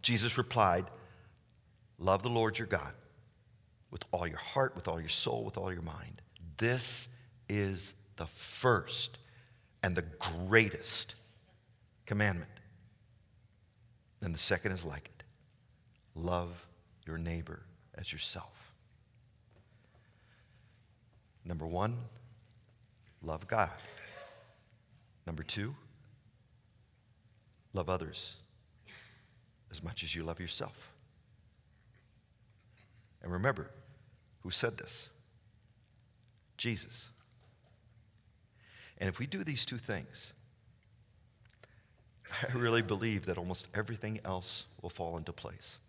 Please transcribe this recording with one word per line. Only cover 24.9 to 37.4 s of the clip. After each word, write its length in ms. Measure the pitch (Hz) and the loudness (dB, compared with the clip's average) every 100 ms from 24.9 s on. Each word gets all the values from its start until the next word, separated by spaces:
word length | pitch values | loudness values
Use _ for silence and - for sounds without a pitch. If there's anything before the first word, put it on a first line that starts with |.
| - - - | -20 -20 -14
Number 180 | - 80 | -8 -6
two, 340 | 78 - 107 143 - - - - - _ - - - - - _ _ - - - - - - | -4 -2 -4 -6 -16 -20 -20 -20 -20 _ -20 -20 -20 -20 -20 _ _ -20 -20 -20 -20 -20 -6
love 160 | 98 85 | -2 2
others 460 | 92 80 - - - - - - - - - - - - - - _ - | 0 0 -6 -10 -10 -20 -20 -20 -20 -20 -20 -20 -20 -20 -20 -20 _ -16
as 120 | - | -10
much 200 | 85 - | -8 -6
as 120 | 82 | -4
you 100 | 82 | -4
love 160 | 80 80 | -4 -4
yourself. 540 | 85 - - - - - - - _ - - _ _ - - - - - _ _ - - - - - - - - | -4 -6 -6 -10 -20 -20 -20 -20 _ -20 -20 _ _ -20 -20 -20 -20 -20 _ _ -20 -20 -20 -20 -20 -20 -20 -12
And 100 | - | -4
remember, 400 | 90 131 131 - - - - - - - - | 2 2 2 -4 -12 -20 -20 -20 -20 -20 -14
who 100 | 92 | -6
said 280 | - 120 107 | 0 0 -2
this? 320 | - - - - - - - - _ - _ - - - - _ _ - | -8 -8 -10 -16 -20 -20 -20 -20 _ -20 _ -20 -20 -20 -20 _ _ -4
Jesus. 540 | 120 107 - - - - - - | -2 -2 -4 -14 -16 -20 -20 -20